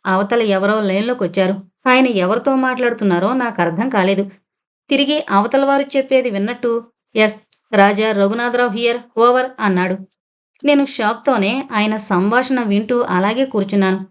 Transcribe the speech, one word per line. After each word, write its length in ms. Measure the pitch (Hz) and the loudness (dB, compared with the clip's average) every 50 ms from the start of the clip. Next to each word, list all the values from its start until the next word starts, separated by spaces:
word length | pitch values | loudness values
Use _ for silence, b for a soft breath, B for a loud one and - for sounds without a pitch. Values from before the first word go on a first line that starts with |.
| _ | _
అవతల 360 | 196 190 190 202 196 233 233 | 0 0 0 0 0 0 0
ఎవరో 380 | 226 208 196 190 196 202 214 220 | 2 2 0 2 2 2 0 0
లైన్లోకి 420 | 208 196 190 196 214 240 247 247 | 0 0 0 0 -2 -2 -2 -2
వచ్చారు. 640 | 208 170 - 196 190 185 196 196 - _ _ _ _ 262 | -4 -2 0 0 0 0 -2 -4 -8 _ _ _ _ 2
ఆయన 180 | 254 262 262 | 4 4 4
ఎవరితో 500 | 254 226 190 180 180 220 247 240 285 269 | 2 2 0 0 0 0 0 0 0 0
మాట్లాడుతున్నారో 800 | 262 262 254 254 247 247 240 233 226 208 196 175 175 190 214 254 | 0 0 -2 -2 -2 -2 -2 -2 0 0 0 0 2 0 0 -2
నాకు 280 | 262 247 233 220 - | -2 -2 -4 -2 -2
అర్థం 260 | 175 170 165 175 233 262 | -2 -2 -2 -4 -4 -2
కాలేదు. 420 | 254 208 180 190 196 190 196 196 B B _ _ _ _ _ _ _ _ _ _ | 0 0 0 2 0 0 -2 -6 B B _ _ _ _ _ _ _ _ _ _
తిరిగి 360 | 277 277 285 262 302 302 - - | 0 0 0 0 0 -2 -2 0
అవతల 340 | 202 196 208 - - 269 277 | 0 0 0 2 0 0 2
వారు 320 | 277 277 277 277 277 - | 2 2 0 0 0 -2
చెప్పేది 340 | 277 269 269 269 254 247 247 | -2 0 2 0 0 0 0
విన్నట్టు, 540 | 196 196 202 226 240 240 - 240 233 233 233 _ _ _ _ _ _ | -2 -2 -4 -4 -6 -4 -4 -2 -2 -4 -6 _ _ _ _ _ _
"ఎస్, 200 | 220 214 214 214 - _ _ - _ _ _ | 0 0 0 0 -6 _ _ -20 _ _ _
రాజా 400 | - 196 196 202 202 202 214 220 | 4 4 4 4 4 0 0 0
రఘునాథరావు 580 | 214 202 196 196 220 233 240 240 233 247 247 240 | 2 2 0 0 0 -2 -4 -2 0 0 0 0
హియర్, 280 | 196 233 233 233 233 240 - _ _ 226 | -2 -2 -2 -2 -2 -2 -8 _ _ 2
ఓవర్," 280 | 233 240 247 254 254 269 262 - | 4 4 4 2 0 -2 -6 -4
అన్నాడు. 360 | 220 202 185 180 180 185 190 202 190 _ _ _ _ _ _ _ _ _ _ _ - | -2 0 0 0 -2 -2 -4 -6 -8 _ _ _ _ _ _ _ _ _ _ _ 0
నేను 200 | 285 294 277 277 | 2 2 2 2
షాక్తోనే 840 | 269 - - 226 208 226 226 - 285 254 214 190 196 240 269 277 269 | 0 -2 -2 -2 -2 -2 -2 -2 0 0 2 0 0 -2 -4 -6 -4
ఆయన 240 | 240 208 208 214 214 | -4 -2 -2 0 -2
సంభాషణ 680 | 214 - - 202 175 190 208 226 247 254 262 269 254 | -4 -2 0 0 0 2 2 2 0 0 0 -2 -2
వింటూ 380 | 240 208 196 208 220 214 247 240 | 0 0 0 -2 0 0 -2 -2
అలాగే 440 | 247 - 185 180 190 208 226 254 269 | 0 0 0 0 0 0 0 -2 -2
కూర్చున్నాను. 600 | 262 - 214 196 196 202 202 190 185 190 190 190 - | -2 -2 -4 -2 0 0 0 2 0 0 -2 -6 -12